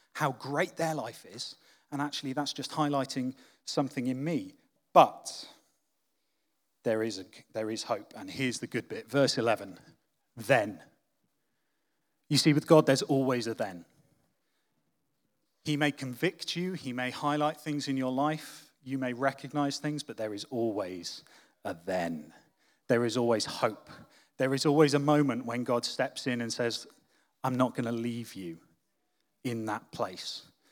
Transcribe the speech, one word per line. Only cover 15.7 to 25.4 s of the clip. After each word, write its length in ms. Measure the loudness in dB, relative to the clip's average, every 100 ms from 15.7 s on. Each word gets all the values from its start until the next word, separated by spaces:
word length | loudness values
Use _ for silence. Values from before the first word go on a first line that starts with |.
| 2
may 140 | 2
convict 640 | 0 -8 -2 -2 -2 -6 -4
you. 180 | -4
He 200 | -4 -6
may 180 | -4 -4
highlight 500 | -2 0 2 0 -2
things 260 | -4 -4 -2
in 80 | -2
your 160 | 0
life. 600 | 0 0 -2 -8 -18 -20 _
You 140 | -8 -4
may 160 | -4
recognize 640 | 0 -2 -2 -4 -2 -2 -2
things, 240 | -4 -6
but 160 | -8 -6
there 160 | -6
is 120 | -6 -6
always 800 | -2 0 0 -4 -6 -10 -12 -16 -20 _ _
a 140 | -10 -8 -2
then. 480 | 0 0 -4 -8 -20 _ _ _ _ 2
There 180 | 2 4
is 120 | 2
always 280 | 2 2 0
hope. 460 | 0 -2 -2 -12 -20 -20 -20 _ -2
There 180 | 0 2
is 100 | 4
always 300 | 6 6 6
a 40 |
moment 460 | 4 4 4 0